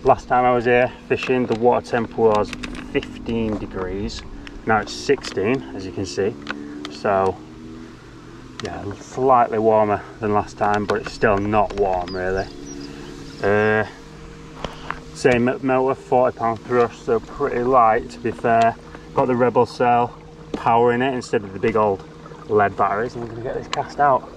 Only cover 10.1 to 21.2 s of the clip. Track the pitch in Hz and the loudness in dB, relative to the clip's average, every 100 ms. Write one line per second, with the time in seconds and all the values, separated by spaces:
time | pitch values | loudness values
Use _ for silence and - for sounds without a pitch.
10.1 | - 107 104 104 - 104 104 101 104 - | -6 0 0 0 -2 0 0 0 -2 -4
11.1 | - 120 98 101 107 98 98 98 92 87 | 0 2 2 2 2 0 0 0 0 -4
12.1 | 92 92 95 95 - - - - - - | -4 -2 -2 -4 -10 -14 -14 -14 -14 -14
13.1 | - - - 101 104 107 107 104 - - | -14 -16 -4 2 4 4 2 0 -6 -20
14.1 | - - - - - - - - - - | -18 -18 -16 -18 -12 -12 -12 -10 -10 -10
15.1 | - 143 123 120 - 135 131 131 135 - | 0 2 4 2 0 0 2 2 -2 0
16.1 | 131 127 - 117 110 - 123 117 - - | 2 2 0 -4 -4 -2 2 2 0 0
17.1 | 113 - - 139 123 120 131 113 110 127 | 0 0 -4 -2 0 4 6 6 4 -2
18.1 | - 117 104 123 113 113 113 - - - | -8 -6 -2 2 4 4 2 -12 -18 -8
19.1 | - 135 123 123 117 120 - 123 120 120 | 0 2 4 2 4 0 2 2 4 2
20.1 | - - - - - - 117 120 120 127 | -4 -20 -20 -12 -4 2 4 4 4 0
21.1 | 123 | -2